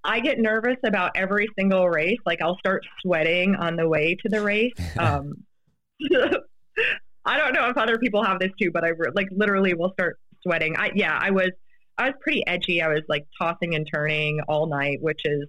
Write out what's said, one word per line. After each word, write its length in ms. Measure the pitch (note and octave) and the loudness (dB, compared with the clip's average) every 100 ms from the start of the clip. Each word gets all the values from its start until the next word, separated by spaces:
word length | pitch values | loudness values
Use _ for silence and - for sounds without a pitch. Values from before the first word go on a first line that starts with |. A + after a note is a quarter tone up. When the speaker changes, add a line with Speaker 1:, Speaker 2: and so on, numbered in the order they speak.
Speaker 1:
I 160 | - A3+ | -4 -2
get 180 | B3 B3+ | 0 2
nervous 380 | A3 A3 A#3 B3 A#3+ | 2 2 0 0 0
about 260 | G3 F3+ - | 0 0 0
every 320 | F#3+ G3+ G#3+ - | 0 0 -2 0
single 320 | G3 F#3+ F3+ | 2 4 4
race. 300 | E3 D#3+ A#3+ - | 2 0 0 -2
Like, 160 | E3 | 0
I'll 160 | E3 F#3 | 0 -2
start 260 | G3+ F#3+ - - | -2 -2 -4 -8
sweating 540 | F#3 E3+ D#3+ F3 F#3 G3 | -2 2 2 2 2 2
on 200 | E3+ E3+ | 0 0
the 120 | E3 | 2
way 280 | D#3 D#3 F#3 | 2 2 0
to 60 | G#3+ | -2
the 120 | G#3+ | 0
race. 320 | G#3 G#3 A#3+ - | 0 0 0 -2
Speaker 2:
<laughs> 200 | F#3 - | -6 -2
Speaker 1:
Um, 460 | E3 C#3+ C#3+ - - _ _ _ _ - | 0 0 -4 -12 -16 _ _ _ _ -10
<laughs> 120 | D4 C#4 - - - - _ - A#4 - - - - | 0 2 2 0 -4 -18 _ -4 -2 -4 -10 -8 -2
I 120 | C4 | 0
don't 160 | D4+ | 0
know 160 | C#4+ A#3+ | 2 0
if 80 | B3 | 0
other 200 | A3 A3+ | 0 2
people 260 | B3 G3+ | 2 2
have 160 | G#3+ F#3 | 2 0
this 120 | F#3 - | -2 -2
too, 100 | F#3 | -2
but 120 | E3+ | 0
I 60 | E3 | 0
re-, 220 | E3 E3 | 0 -2
like, 140 | F#3+ F#3+ | -2 -2
literally 420 | F#3+ G#3 G3 F#3+ | 0 2 4 2
will 180 | F3 F3 | 2 -2
start 260 | F#3+ F3 - - - | -2 -4 -4 -12 -8
sweating. 320 | F3+ E3 D#3 D#3+ | -2 0 0 -2
I, 140 | G#3 G3 | -2 0
yeah, 220 | F3 D3+ | 0 0
I 100 | F#3+ | 2
was, 200 | G3 F#3 F#3 - - _ - | 2 0 -2 -12 -20 _ -4
I 80 | B3 | -2
was 80 | C4+ | -2
pretty 240 | - D4 - | -2 -2 0
edgy. 340 | F3+ - E3+ | -2 0 0
I 60 | D#3+ | 2
was, 140 | D3+ D#3 | 0 0
like, 180 | D3 - - | -4 -4 -4
tossing 360 | E3+ E3+ F3 D#3 | -2 -2 -2 -2
and 120 | D3+ | -2
turning 480 | D3+ D3+ D3+ D3+ D3+ D3 | -2 0 0 0 -2 0
all 200 | D3+ D#3+ | 0 0
night, 320 | C#3+ C#3+ C#3 | 0 0 0
which 200 | D#3 D3+ D#3 | -2 -2 -2
is 200 | D3 | -2